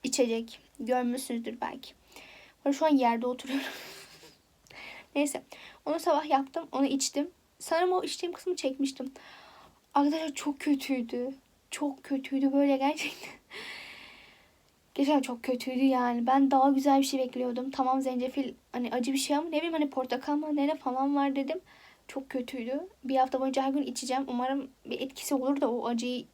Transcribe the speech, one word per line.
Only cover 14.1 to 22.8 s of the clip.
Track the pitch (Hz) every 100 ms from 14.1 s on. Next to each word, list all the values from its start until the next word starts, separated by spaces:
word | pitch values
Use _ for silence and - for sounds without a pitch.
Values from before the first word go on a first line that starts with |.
| - - - _ _ _ _ _
Gerçekten | - 277 294
çok | 269 247
kötüydü | - 247 269 254
yani. | 269 262 247 240 233
Ben | 269 277
daha | 269 269
güzel | 269 277 277
bir |
şey | 269 277
bekliyordum. | 254 247 247 240 262
Tamam | 269 254 262
zencefil | 262 254 254 277 254 - _
hani | 247 240
acı | 240 247
bir | 269
şey | - 294
ama | 339
ne | 302
bileyim | 330
hani | 320 294
portakal | 262 254 247 254 294
mandalina | 302 294 285
falan | 311 269 254 269 285
var | 277 269
dedim. | 269 339 - - - _ -
Çok | 277 269
kötüydü. | 269 247 262 233 277